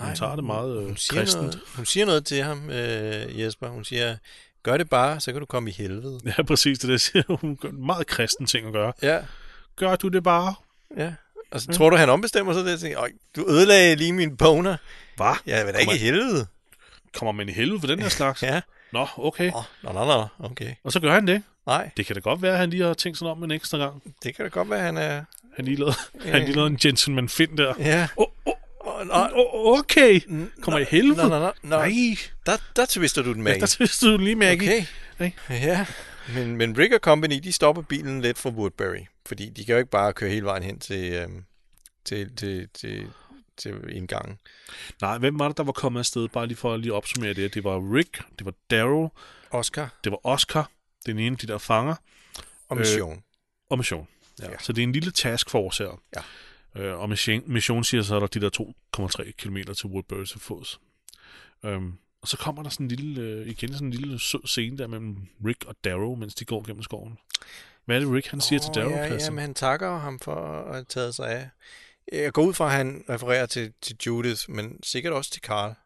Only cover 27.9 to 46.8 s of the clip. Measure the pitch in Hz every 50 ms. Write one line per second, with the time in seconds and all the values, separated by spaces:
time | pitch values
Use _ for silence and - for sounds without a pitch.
27.9 | 156 170 170 151 - - 214 - - - - 285 - - - - - - - -
28.9 | - - 196 180 196 175 190 - - 240 254 240 - 220 220 226 240 285 294 -
29.9 | - 311 277 233 196 175 - - 160 151 165 - - - - - 160 147 139 -
30.9 | 147 165 233 285 302 - 320 226 165 147 160 185 - - - 147 156 156 151 175
31.9 | 214 240 247 233 214 - - - - - - - 202 220 - - - - 247 -
32.9 | - 196 170 135 - 151 123 123 117 107 110 104 - 190 202 196 - - 254 -
33.9 | - - 254 226 214 202 190 202 226 220 208 185 175 170 156 165 214 233 180 -
34.9 | - - - - - - 180 180 175 - - - 127 120 131 151 180 180 202 -
35.9 | - - - - - - - - 120 127 123 117 117 113 113 117 110 117 165 226
36.9 | 254 214 - 170 151 151 160 156 143 135 156 185 170 - - 147 151 175 156 -
37.9 | 143 143 147 139 135 135 120 120 120 - - 131 117 110 104 95 - - 104 92
38.9 | 92 98 87 - _ _ - - - 101 101 110 107 107 98 113 117 120 127 123
39.9 | - 101 101 104 98 - 110 98 101 110 101 101 95 95 90 98 101 - - -
40.9 | 101 95 90 90 87 87 87 87 90 92 92 _ _ _ _ _ _ _ - -
41.9 | _ _ - - - 104 101 - 123 113 104 98 98 92 92 - - - - 107
42.9 | 104 104 104 101 101 - - - - 277 _ _ _ - - 107 101 104 - -
43.9 | - 95 90 90 - - - - 101 - _ - - - - - - - - -
44.9 | - - 101 98 107 117 123 139 147 147 143 147 151 - 151 139 - - - 131
45.9 | 120 120 120 - - 120 117 113 - 120 117 117 120 - - 120 113 113